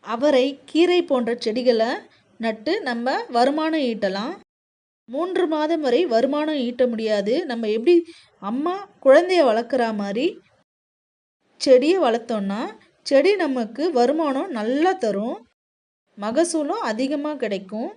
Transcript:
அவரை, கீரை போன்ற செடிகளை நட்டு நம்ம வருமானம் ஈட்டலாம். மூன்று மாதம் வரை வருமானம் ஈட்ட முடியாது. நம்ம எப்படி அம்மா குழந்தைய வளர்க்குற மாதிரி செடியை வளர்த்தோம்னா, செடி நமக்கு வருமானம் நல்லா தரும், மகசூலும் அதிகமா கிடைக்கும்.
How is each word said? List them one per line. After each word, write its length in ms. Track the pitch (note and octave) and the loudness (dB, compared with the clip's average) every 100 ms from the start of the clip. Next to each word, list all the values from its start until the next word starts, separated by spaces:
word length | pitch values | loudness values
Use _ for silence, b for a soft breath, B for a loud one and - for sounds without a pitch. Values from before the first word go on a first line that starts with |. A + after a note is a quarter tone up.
அவரை, 420 | F#3 A3+ C#4+ C4+ C4+ C#4 - | -8 -2 2 2 0 -4 -4
கீரை 340 | D4+ F4 F4+ | 2 2 2
போன்ற 260 | F4 C4 A3+ A#3+ | 0 -2 -2 -4
செடிகளை 540 | A#3 A3 B3 A#3 A3 F4 - b b _ | -4 0 2 2 0 -2 -10 b b _
நட்டு 420 | A3+ A3 A3 G4 | -6 -4 -4 -4
நம்ம 260 | D#4 A#3 A#3+ E4+ A#4 | -4 -4 -2 -4 -2
வருமானம் 500 | B3 B3+ D4+ D#4 D#4+ | 0 2 2 -2 -2
ஈட்டலாம். 560 | C4 A3 G3 F#3+ A#3+ E4 _ _ _ _ _ _ _ | -2 -2 -4 -4 -6 -10 _ _ _ _ _ _ _
மூன்று 380 | B3+ F4+ F#4 E4+ | -6 -4 -2 0
மாதம் 340 | D#4 D4+ E4 | 0 -2 -2
வரை 240 | C#4+ A#3+ F4 | 2 0 2
வருமானம் 500 | A3+ C4 D4 D#4 D4+ | 2 0 -2 -2 -2
ஈட்ட 280 | A#3+ B3 B3+ | -4 -2 -2
முடியாது. 580 | A3+ A3 G#3 G3+ C4 F4 | 0 -2 -2 0 -2 -2
நம்ம 220 | A#3 A3 | -6 -2
எப்படி 280 | A3 A#3 F4 E4+ B B _ | 0 4 4 2 B B _
அம்மா 320 | G3 A#3+ D#4 F#4+ G4 _ | -8 -6 -4 -6 -10 _
குழந்தைய 400 | C4+ C#4 F4 F#4 | 6 6 6 2
வளர்க்குற 520 | C#4 G#3+ A#3 C4 A3+ G#3+ | 4 2 -2 -2 -2 -4
மாதிரி 300 | G3+ G3+ D#4+ A4 _ _ _ _ _ _ _ _ _ _ _ _ | -6 -2 -4 -4 _ _ _ _ _ _ _ _ _ _ _ _
செடியை 360 | - B3+ C#4+ F#4+ | 6 6 6 2
வளர்த்தோம்னா, 640 | C#4 A3+ A#3 A3+ G3 G3+ E4 - b _ - | 2 0 -2 -6 -4 -6 -8 -12 b _ 2
செடி 300 | C4+ D#4 G4+ | 4 4 2
நமக்கு 560 | D#4+ B3+ A3 A#3+ E4 | 0 -2 -6 -4 -2
வருமானம் 600 | C4+ A#3+ D#4 D#4 C4+ F#4+ | 2 2 2 -2 -2 -4
நல்லா 400 | B3+ G#3+ C4+ F4 | -4 -2 0 0
தரும், 440 | F#4 A3 G3 A3+ F#4+ _ _ _ _ _ _ _ - | 0 -2 -2 -4 -8 _ _ _ _ _ _ _ -10
மகசூலும் 680 | G#3 B3 E4+ D#4+ D4 G4+ | -4 0 0 0 -4 -4
அதிகமா 500 | F4 A3 C4+ D4 D4 | -4 -4 -2 -2 -6
கிடைக்கும். 560 | D4 A3 G3 F#3+ G#3+ C#4+ | -6 -6 -6 -8 -10 -10